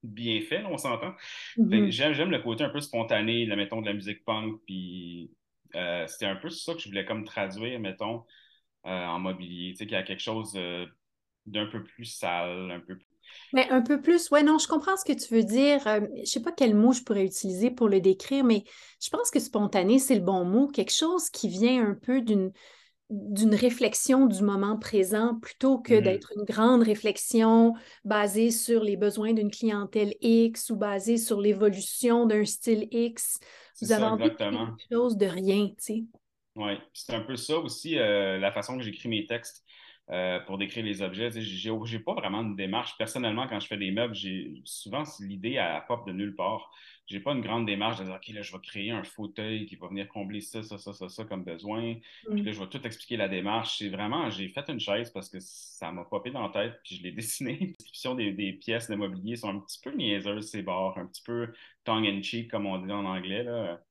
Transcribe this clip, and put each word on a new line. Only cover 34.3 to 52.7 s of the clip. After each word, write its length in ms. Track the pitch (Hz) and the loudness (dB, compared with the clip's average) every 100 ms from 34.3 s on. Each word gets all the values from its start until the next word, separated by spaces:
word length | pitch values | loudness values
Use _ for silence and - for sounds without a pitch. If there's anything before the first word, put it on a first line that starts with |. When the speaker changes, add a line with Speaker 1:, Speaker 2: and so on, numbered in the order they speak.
| - | 0
Speaker 2:
créer 240 | - - | -2 -2
Speaker 1:
exactement. 160 | - - | -4 -8
Speaker 2:
quelque 160 | - 233 | -4 0
chose 220 | 247 208 | 0 2
de 80 | 196 | 0
rien, 400 | 175 190 196 202 | 2 2 4 2
tu 60 | - | -2
sais. 260 | - 220 226 - _ _ _ - | -6 -6 -6 -14 _ _ _ -6
Speaker 1:
Ouais, 220 | 104 101 - | -4 -4 -8
c'est 200 | - - | -18 -8
un 80 | 113 | -6
peu 140 | 110 127 | -6 -8
ça 220 | - 156 | -2 -2
aussi, 380 | 156 - 160 160 | -2 -8 -4 0
euh, 400 | 107 101 98 95 | 2 2 2 0
la 140 | 98 | 0
façon 260 | 104 101 131 | -2 -6 -6
que 60 | |
j'écris 240 | 113 101 120 | -8 -8 -4
mes 180 | 110 107 | -4 -4
textes, 380 | 117 - - _ - - _ _ | -6 -8 -20 _ -20 -20 _ _
euh, 280 | 90 92 90 | -4 -2 -4
pour 160 | - 95 | -6 -6
décrire 260 | 98 117 | -6 -6
les 180 | 107 98 | -6 -4
objets. 280 | 95 92 120 | -6 -4 -6
Tu 60 | 113 | -6
sais, 60 | |
j'ai, 300 | 107 95 107 110 113 | -8 -8 -6 -6 -6
j'ai 140 | 113 | -8
pas 160 | - 220 | -6 -6
vraiment 280 | 101 101 | -4 -4
de 120 | 110 98 | -6 -6
démarche. 420 | 95 110 123 - | -4 -4 -6 -8
Personnellement, 500 | 107 131 120 110 131 | -6 -4 -4 -4 -4
quand 120 | 104 | -6
je 80 | - | -8
fais 100 | 104 | -6
des 140 | 95 | -4
meubles, 240 | 101 120 107 | -2 -2 -4
j'ai, 400 | 95 95 65 67 67 | -8 -8 -10 -14 -16
souvent, 400 | - 101 127 147 | -16 -10 -8 -8
c'est, 180 | - | -12
l'idée, 300 | 98 98 107 | -12 -8 -6
elle 300 | 135 90 78 - | -2 -2 -4 -6
pop 180 | 120 98 | -8 -6
de 40 | |
nulle 240 | 92 101 98 | -8 -8 -4
part, 360 | 92 107 - - - - - | -6 -6 -12 -20 -20 -20 -14
j'ai 100 | 98 | -8
pas 140 | 113 | -6
une 80 | 139 | -4
grande 240 | 101 113 110 | -4 -4 -2
démarche 320 | 101 107 113 | -2 -2 -4
de 40 | |
dire, « 100 | 95 92 | -8 -12
OK, 120 | - | -14
là, 120 | 107 | -14
je 80 | 98 | -14
vais 60 | 95 | -14
créer 300 | - 104 101 | -14 -10 -6
un 120 | 113 | -6
fauteuil 640 | 95 - 104 - 107 110 104 | -8 -12 -12 -8 -8 -8 -10
qui 100 | - | -14
va 120 | 87 | -12
venir 200 | 98 98 | -10 -10
combler 340 | 104 98 104 | -10 -10 -10
ça, 200 | 98 113 | -10 -12
ça, 160 | 107 101 | -12 -14
ça, 160 | 101 | -14
ça, 160 | 98 92 | -14 -14
ça 160 | - 110 | -14 -10
comme 180 | 95 | -10
besoin. » 520 | 90 82 104 110 117 117 - - - | -10 -12 -8 -6 -6 -8 -14 -20 -6
Speaker 2:
Mm. 60 | 208 | -4
Speaker 1:
Puis 80 | |
là, 80 | 147 | -4
je 80 | 107 | -6
vais 80 | |
tout 180 | 95 | -10